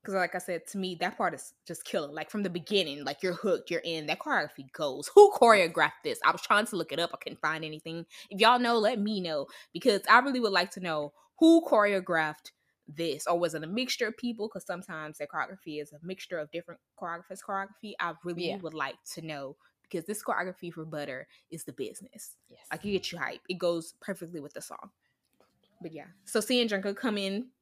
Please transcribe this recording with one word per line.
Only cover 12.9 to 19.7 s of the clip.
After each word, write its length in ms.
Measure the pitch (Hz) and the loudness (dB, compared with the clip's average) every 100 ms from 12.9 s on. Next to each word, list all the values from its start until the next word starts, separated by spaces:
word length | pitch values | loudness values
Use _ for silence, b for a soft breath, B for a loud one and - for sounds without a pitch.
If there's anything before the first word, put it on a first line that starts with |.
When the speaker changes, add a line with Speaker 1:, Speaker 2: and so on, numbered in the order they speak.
| 147 165 - - | -6 -4 -2 -2
Speaker 1:
Or 120 | 170 | 0
was 160 | 170 | 0
it 100 | 156 | -4
a 20 | 160 | -6
mixture 400 | 208 254 - 226 | -6 -4 -4 -4
of 80 | 233 | -4
people? 320 | 240 226 214 | -8 -6 -8
'Cause 160 | 190 - | -10 -10
sometimes 520 | 180 - 160 151 147 | -10 -10 -12 -12 -12
their 80 | 147 | -8
choreography 540 | 165 127 196 - 151 | -6 -8 -8 -12 -10
is 100 | 147 | -12
a 60 | 147 | -14
mixture 360 | 170 190 - 175 | -12 -12 -10 -10
of 120 | 151 | -8
different 280 | 165 175 165 _ _ | -10 -12 -20 _ _
choreographers' 440 | 175 170 - 190 | -10 -10 -12 -16
choreography. 520 | - 196 196 - 208 - | -8 -6 -6 -12 -14 -6
I 140 | 170 160 | -6 -4
really 240 | 175 170 170 | -8 -4 -4
Speaker 2:
Yeah. 80 | 190 | -4
Speaker 1:
would 180 | 170 | -8
like 280 | 156 139 - - | -6 -8 -8 -16
to 80 | - | -12
know. 340 | 160 147 135 151 b | -10 -10 -10 -14 b